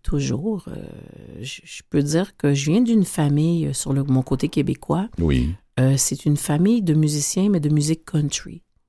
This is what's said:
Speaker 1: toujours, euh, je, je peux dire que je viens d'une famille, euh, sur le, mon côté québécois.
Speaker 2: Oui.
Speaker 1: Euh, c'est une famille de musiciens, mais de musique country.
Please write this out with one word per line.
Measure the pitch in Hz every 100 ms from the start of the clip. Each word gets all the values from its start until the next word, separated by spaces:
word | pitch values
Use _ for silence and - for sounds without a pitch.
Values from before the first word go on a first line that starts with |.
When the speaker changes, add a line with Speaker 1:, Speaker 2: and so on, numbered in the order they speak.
Speaker 1:
toujours, | - 147 135 123 202 208 -
euh, | - - - - - - -
je, | 139 -
je | - - -
peux | 147
dire | 143 160 196 -
que | 143
je | 139 143
viens | 196
d'une | 233 226
famille, | 180 - 147 143 160 170 147
euh, |
sur | 135 139
le, | 135
mon | 139 131
côté | - 131 -
québécois. | 151 135 151 - 156 214 -
Speaker 2:
Oui. | 82 69 78 90 _ -
Speaker 1:
Euh, | 131 135
c'est | - 143 151
une | 147
famille | - 147 190 233
de | 175
musiciens, | 156 151 151 143 185 202
mais | 185
de | 147
musique | 151 147 160
country. | - 156 147 - - 165 - _